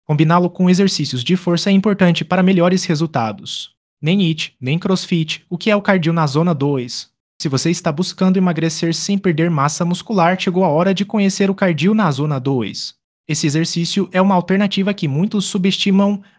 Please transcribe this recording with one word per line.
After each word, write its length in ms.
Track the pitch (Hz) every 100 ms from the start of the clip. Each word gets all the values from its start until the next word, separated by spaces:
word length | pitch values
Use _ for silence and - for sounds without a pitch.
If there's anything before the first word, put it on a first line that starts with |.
| -
Combiná-lo 440 | 151 160 175 180
com 200 | 180 180
exercícios 540 | 180 196 - 139 127
de 120 | 120 185
força 340 | - 170 202
é 40 |
importante 500 | 196 214 202 180 165
para 200 | - 185
melhores 420 | 185 190 175 185 -
resultados. 840 | 151 160 139 113 101 110 - - _ _ _
Nem 200 | 147 202 170
it, 280 | 156 - -
nem 180 | 127 160
crossfit, 680 | 190 185 - 170 156 - -
o 80 | 175
que 120 | 220
é 60 | 208
o 60 |
cardio 320 | 202 190 160
na 120 | 165 151
zona 260 | 139 175
dois? 560 | 147 143 139 123 - - _ _ -
Se 80 | 160
você 200 | 131 165
está 200 | 170 170
buscando 460 | 147 185 - 190 185
emagrecer 560 | 180 160 160 - 165
sem 240 | 160 - 202
perder 320 | 196 151 170
massa 340 | 156 143 -
muscular, 560 | 175 175 - 202 170 185
chegou 240 | - 180
a 60 | 185
hora 240 | 147 180
de 120 | 190 202
conhecer 440 | 220 196 - 196
o 60 | 196
cardio 380 | 190 151 175
na 160 | 220 180
zona 280 | 131 151 139
dois. 560 | 135 131 101 - - - _ _ -
Esse 200 | 147 156
exercício 640 | 151 165 170 170 196 180
é 100 | 185
uma 140 | 190 180
alternativa 580 | 180 190 202 196 190
que 140 | 202 156
muitos 380 | 139 202 208 -
subestimam, 760 | 202 190 190 202 196 202 202 -